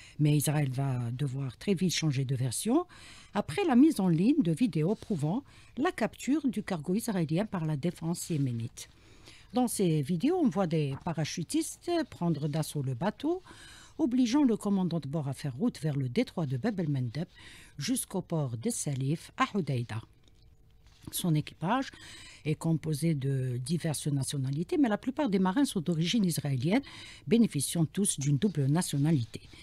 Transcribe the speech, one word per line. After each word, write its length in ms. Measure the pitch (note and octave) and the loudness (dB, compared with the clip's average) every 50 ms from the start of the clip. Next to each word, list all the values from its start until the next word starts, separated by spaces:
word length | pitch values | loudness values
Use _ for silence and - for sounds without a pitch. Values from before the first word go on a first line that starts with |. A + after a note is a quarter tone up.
| - - - - | -20 -8 -2 2
Mais 180 | D3 D3 D3 | 4 4 4
Israël 320 | D3+ C3+ D#3 C#3+ D3+ D3 C3 | 4 4 2 2 2 0 0
va 400 | B2+ C3 C#3 C#3 B2+ B2 A#2+ A#2 | 0 -2 -2 -2 -2 -2 -2 -4
devoir 460 | B2 B2+ D3+ C3+ B2 C#3 C#3 C3 - | -4 -4 -4 -4 -4 -4 -6 -6 -8
très 160 | - - G#3 G3 | -4 -2 -2 0
vite 220 | D3+ F#3+ F3 - | 2 2 0 0
changer 280 | - D#3+ D#3 C3 C3 C3+ | 0 0 0 0 0 0
de 120 | B2+ C#3 | -2 0
version 500 | A#2 C3 B2+ G#2+ - - G#3+ B3 E4 F4+ - - - - - - - - - - | 0 -2 -2 -2 -2 0 2 2 2 0 -2 -8 -20 -20 -20 -20 -20 -14 -6 -4
après 300 | - - - - - G4+ | -4 -4 -2 -2 0 2
la 100 | E4+ B3 | 4 6
mise 240 | A#3 C#4+ E4 - - | 8 8 8 6 4
en 80 | F#3+ | 2
ligne 360 | F#3 E3 D3+ F#3 A#3+ D4+ E4 G3 | 4 4 4 4 4 4 4 2
de 80 | E3+ | 2
vidéos 420 | D#3+ - B3+ G#3+ - D#3+ D3+ F3+ A3+ | 2 2 0 0 2 2 0 0 0
prouvant 500 | - - - A3 D3+ C#3 D3+ F#3 C4 - - - - - - - | -2 -4 -4 -2 -2 0 0 -2 -2 -4 -8 -14 -20 -20 -12 -6
la 140 | A#3+ C#4 F#4 | -2 -2 -2
capture 560 | - - A3+ G3+ - - - A#3+ C#4 D#4+ - | 0 -2 -4 -4 -4 -4 -2 0 0 0 0
du 140 | C4 F#3 G#3+ | -2 -2 -4
cargo 320 | - - F#3+ D#3+ C#3+ - F3+ | -4 -4 -4 -4 -2 -2 -2
israélien 540 | A3+ - - G3 F#3+ E3 - D#3 E3+ A3+ | -2 -2 -2 0 0 0 0 0 0 0
par 180 | G#3+ - F3+ D#3 | -2 -4 -4 -2
la 100 | D#3 D#3 | -2 -2
défense 540 | C#3+ B2+ F3 - - - D#3+ F3 - - - | -2 -2 -4 -4 -4 -4 -4 -4 -4 -4 -4
yéménite. 600 | E3+ D3 C#3+ C3 A#2+ A#2 A2+ B2 - - - - - - - - - - - - - - - - - | -2 0 0 0 -2 -4 -6 -8 -10 -14 -18 -18 -20 -20 -20 -20 -20 -20 -20 -20 -20 -20 -14 -4 -2
Dans 140 | B3 B3+ | 0 0
ces 360 | A3+ - - G3+ F3 D#3 D#3 C#3 | 0 0 0 2 2 2 2 0
vidéos, 340 | D3 F#3 D#3+ A3+ C#4+ F4+ F#4 | 0 0 0 2 2 2 2
on 100 | D#4+ A#3 | 2 2
voit 180 | - G3 G3 | 2 0 0
des 280 | D#3+ E3 D#3+ D3+ C#3 C3+ C#3 - | 0 0 0 0 -2 -4 -6 -6
parachutistes 840 | F3 D#3 E3 D3+ - - - D#3 - - D#4+ D#4+ - - - - - F4 E4+ D4+ - | -6 -4 -2 -4 -4 -4 -6 -6 -2 -2 -2 -2 -4 -8 -10 -4 -2 -2 -2 -2 -4
prendre 360 | - - F3 E3+ D#3+ C#3 C#3+ | -6 -2 0 0 0 0 -2
d'assaut 360 | D#3 C#3+ D#3+ D3+ - - D3 C3 | -2 -2 -2 -4 -4 -4 -4 -4
le 100 | C3 C3 | -4 -4
bateau, 480 | A#2 E3 G#3 - - - D4+ F4 F#4+ - - - - - - - - - - - | -2 -2 -4 -4 -2 -2 -2 -2 -4 -6 -12 -20 -20 -20 -20 -20 -20 -20 -12 -4
obligeant 460 | - D#4+ B3+ A3+ B3+ B3+ A3 A3+ D4+ D4 | -2 0 2 2 2 2 4 4 4 4
le 120 | A#3 A3 | 4 4
commandant 440 | - - G#3 G3+ F#3+ F#3 E3+ E3 E3+ | 2 0 0 2 2 2 0 -2 -2
de 80 | - | -4
bord 200 | C3+ C#3 E3 C3 | -4 -4 -4 -2
à 60 | C#3+ C3+ | -4 -4
faire 220 | - - C#3+ A#2 | -4 -6 -6 -4
route 260 | C3 G#3 - E3 - | -2 -2 -2 -2 -2
vers 160 | - D#3 C#3 | -4 -2 -2
le 120 | C#3+ C3+ B2+ | -2 -2 0
détroit 360 | A#2+ A#3 B3+ - - F#3+ D#3+ | 0 0 0 0 -2 -4 -4
de 120 | B2+ C3+ | -2 -2
Bab 220 | B2+ A#2+ A#3+ A3 F3+ | -2 -2 -2 -2 -2
el-Mandeb 480 | F3+ D3 C#3+ C3 B2+ A#2 - C#3+ F3 - - - - - - - - - - - | -2 0 0 0 -2 -4 -4 -6 -8 -8 -12 -18 -20 -20 -20 -20 -20 -16 -12 -8
jusqu'au 420 | C#3+ F#3 C4 A#3 - - - F#3 | -4 -4 -2 -4 -4 -4 -6 -6
port 340 | - - F3 D#3+ D3 B2+ A#2+ | -4 -2 -2 -2 -2 -2 -4
de 140 | A2+ - A#3 | -4 -4 -4
Salif 640 | A#3 - - D#3 C#3 B2+ C3+ C3+ D#3+ - - - - | -4 -4 -4 -4 -2 -2 0 -2 -2 -4 -6 -6 -2
à 80 | - B3+ - - | -2 -2 0 0
Hodeïda. 420 | G#3 D3+ C3+ C#3 A#2+ A#2+ - G#2+ A2 - - - _ - - - - - - - - - - - - - - - - - - | -2 -2 -2 -2 -2 -4 -6 -8 -10 -10 -14 -18 _ -20 -20 -20 -20 -20 -20 -20 -20 -20 -20 -20 -20 -20 -20 -20 -20 -14 -10
Son 220 | - - - F3+ D#3 | -6 -2 0 2 2
équipage 560 | D3+ C#3+ - - - D#3 F3 A3+ C4 C4+ - - - - - - - - - - - - | 2 0 -2 -6 -6 -2 0 0 0 0 -4 -10 -16 -20 -20 -20 -20 -20 -20 -18 -6 -4
est 100 | D3+ D#3 | -4 -2
composé 600 | - - E3 E3 D#3 - D#3 D#3 C#3+ E3 E3+ D#3+ | 0 0 0 0 0 0 -4 -2 0 0 0 0
de 420 | C#3 B2+ C#3 C#3 C3+ B2+ C3 B2 | 0 0 -2 0 0 -2 -2 -4
diverses 500 | B2+ B2+ C3 E3+ D#3 - E3 D3 - - | -4 -4 -4 -2 -2 -2 -2 -4 -4 -2
nationalités, 720 | D#3 C#3+ C#3 C3 - - C#3+ C3 C3 C#3 D3 F3 - F4+ | -2 0 0 0 -2 -4 -4 -2 -2 -2 -4 -4 0 2
mais 120 | E4+ C#4 A3+ | 2 4 4
la 100 | G#3 - | 2 0
plupart 300 | - C4 C#4+ - D4+ A#3 | -2 -4 -2 -2 0 2
des 100 | F#3+ F#3+ | 2 2
marins 260 | F#3+ F#3 F#3 C4+ C#4+ | 2 2 4 2 2
sont 160 | - - G3 | 2 0 -2
d'origine 420 | C#3+ - F3 D#3 E3 E3+ G#3+ A#3+ G3 | -2 0 0 0 2 2 2 2 2
israélienne, 600 | F3 D#3 - - D3 C3+ B2+ A#2 E3 G3 C#4 - - - - - - - - - | 2 0 0 -2 -2 0 0 2 2 2 2 0 -2 -10 -18 -18 -18 -20 -12 0
bénéficiant 580 | - G3 A#3 A3+ - - D3 C3 - - E3+ E3 | 2 4 6 6 4 2 0 -2 0 0 0 0
tous 340 | - - F#3 G#3 - - - | 2 0 0 0 0 -2 0
d'une 180 | C3+ D3 C#3+ | 0 2 2
double 300 | C3 - A3 E3 D3+ C3+ | 2 2 2 2 2 2
nationalité. 760 | C3 D3 E3+ F3+ - - C#3+ C#3 D#3 E3+ C3 A#2 - - - - - - - | 2 2 2 0 0 0 2 4 4 4 2 2 -2 -8 -14 -16 -18 -20 -20